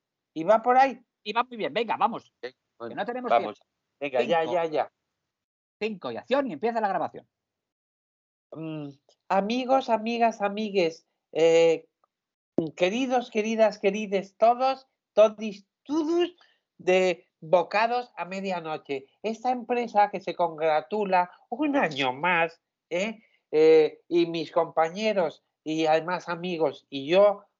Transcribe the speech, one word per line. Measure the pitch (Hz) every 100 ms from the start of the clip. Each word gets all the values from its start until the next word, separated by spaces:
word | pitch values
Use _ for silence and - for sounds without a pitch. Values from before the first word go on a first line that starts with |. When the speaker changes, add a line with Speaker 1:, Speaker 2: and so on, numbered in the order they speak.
| _ _ _
Speaker 1:
Iba | 156 165 220
por | 247 254
ahí. | 269 233 _ _
Speaker 2:
Iba | 208 220
muy | 247 233
bien, | 190
venga, | 175 226 123
vamos. | 214 160 - _
Speaker 1:
Eh, | 127 _ _ -
bueno, | 117
Speaker 2:
Que | 135
no |
tenemos | 208 247 247
Speaker 1:
vamos. | 117 107 101
Speaker 2:
tiempo. | _ _ _ -
Speaker 1:
Venga, | 139 127
ya, | 120 165
Speaker 2:
Cinco. | 160
Speaker 1:
ya, | 175 165
ya. | 151 110 _ _ _ _ _ _ _ _ -
Speaker 2:
Cinco | 214 190 131
y | 110
acción | - 269 269
y |
empieza | 151 226 233
la | 208
grabación. | 180 131 76 _ _ _ _ _ _ _ _ _ _ _ _ _
Speaker 1:
Mm, | 147 160 156 143 139 _ _ -
amigos, | 190 202 247 247 269 254
amigas, | 220 220 233 233 220
amigues, | 202 202 220 196 165 - _ _ _
eh, | 151 165 165 165 160 - _ _ _ _ _ _ - 160 -
queridos, | 185 233 262 254 233
queridas, | 220 220 220 214 202
querides, | 196 208 208 196 190 -
todos, | 226 240 262 262 _ _ _
todis, | - 214 214 220 190 _ _
tudus | - 311 302 339 349 - _ _ _ _
de | - 185 185 170 _ _
Bocados | 160 180 - 208 233 247 240 -
a |
Medianoche. | 170 190 190 175 160 156 - 139 - _
Esta | 208 226 247
empresa | 247 233 240 233 208 202
que | 190
se | -
congratula | 170 170 156 160 151 151 214 196 180 180 - -
un | 233 302 277
año | 180 139 131
más, | 131 175 175 165 - _ _ -
¿eh? | 170 214 220 _ _ -
Eh, | 151 160 160 151 - -
y | 170 170
mis | 165 147
compañeros | 175 160 160 165 185 220 196 156 - _ _
y | 151 160 160
además | 160 160 180 -
amigos | 175 180 165 151 - -
y | 139 135
yo, | 180 208 202 -